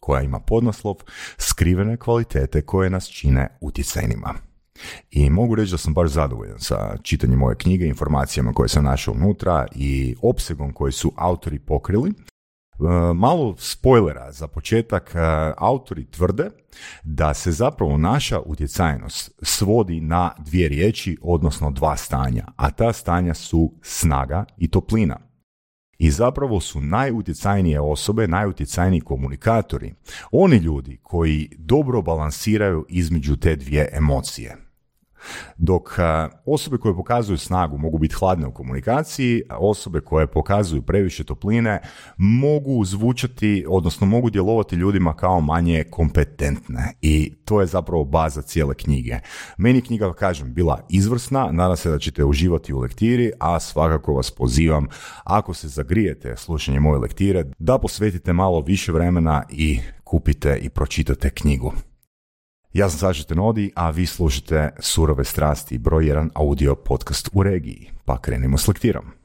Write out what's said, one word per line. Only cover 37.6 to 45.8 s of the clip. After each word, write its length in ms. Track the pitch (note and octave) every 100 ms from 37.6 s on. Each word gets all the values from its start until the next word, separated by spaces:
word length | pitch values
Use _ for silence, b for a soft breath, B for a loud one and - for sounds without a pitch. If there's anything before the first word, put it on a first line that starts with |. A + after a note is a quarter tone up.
| E2+ C#2+
mogu 200 | D#2 D#2
biti 160 | D#2
hladne 320 | - F#2+ F#2 C#2
u 60 |
komunikaciji, 880 | B1 B1+ C2 - B2+ D#3 - B2+ A#2 -
a 100 | -
osobe 420 | F#2+ G#2 - D#2+
koje 260 | - D#2 D#2
pokazuju 560 | - D2 G2+ G2 D#2
previše 420 | - F#2+ F#2+ -
topline 560 | D#2 - G2 A#2 A#2 G#2 B B B B
mogu 680 | F#2+ A#2 C#3 D3+ C#3 C3
zvučati, 800 | G2 G2+ A2+ B2 B2+ B2 G#2+ G2+ -
odnosno 380 | F#2 E2 - G2
mogu 240 | A2+ B2
djelovati 460 | G2+ F#2 A2+ G2+ F2
ljudima 400 | F#2 G2+ E2+ D2+
kao 240 | F2+ F2+
manje 440 | D2+ D#2+ E2+ E2